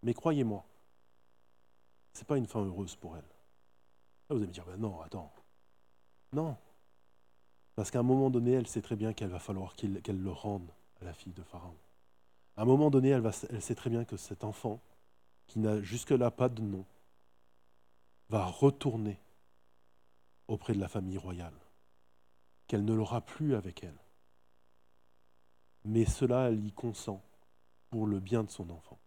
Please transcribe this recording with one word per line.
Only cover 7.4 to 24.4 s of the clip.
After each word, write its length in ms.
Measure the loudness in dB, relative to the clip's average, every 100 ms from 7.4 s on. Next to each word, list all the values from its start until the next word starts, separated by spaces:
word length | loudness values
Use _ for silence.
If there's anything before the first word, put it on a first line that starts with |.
| -20 -20 -12 -6
Parce 140 | -2
qu'à 100 | 2
un 40 |
moment 260 | 4 6 6
donné, 220 | 4 4
elle 160 | 4 2
sait 140 | -4
très 160 | -4 -2
bien 160 | -2
qu'elle 160 | -2 -6
va 100 | -6
falloir 340 | -6 -6 -6 -6
qu'il, 260 | -4 -4
qu'elle 200 | -4 -4
le 100 | -4
rende 380 | -6 -6 -6 -8 -18 -20 -16
à 40 | -14
la 80 |
fille 180 | -12 -14
de 100 | -14
Pharaon. 340 | -16 -16 -16 -18 -20 _ -20 -20 -20 _ -20 0
À 60 |
un 20 | 6
moment 240 | 8 8
donné, 200 | 8 6
elle 120 | 6
va, 100 | 4 -2 -6
elle 120 | -8
sait 140 | -4 -4
très 140 | -2
bien 140 | -2
que 140 | -2 -8
cet 260 | -10 -8
enfant, 380 | -8 -6 -6 -8 -12 -20 -20 -20 -20 -20 -8
qui 120 | 0
n'a 220 | 2 2
jusque-là 500 | -2 -6 2 4 4
pas 180 | 2 0
de 120 | 0
nom, 240 | -4 -4 -8 -18 -20 _ -20 -20 -20 -20 _ _ -20 _ _ _ _
va 160 | -2 -2
retourner 720 | 4 4 4 -4 -2 -6 -6 -14 -20 -20 -20 _ -20 -20 -20 -20 -20 -20 -20 -6
auprès 260 | -6 -2
de 60 | -2
la 100 | -2
famille 280 | -4 -4 -6
royale, 400 | -8 -10 -10 -14 -20 -20 -20 -20 -20 -20 -20 -20 -20 -20 -2
qu'elle 180 | 0 2
ne 80 |
l'aura 280 | 2 2 -2
plus 340 | -6 -4 0 0
avec 280 | -2 -10
elle. 140 | -14 -16 -20 -20 -20 -20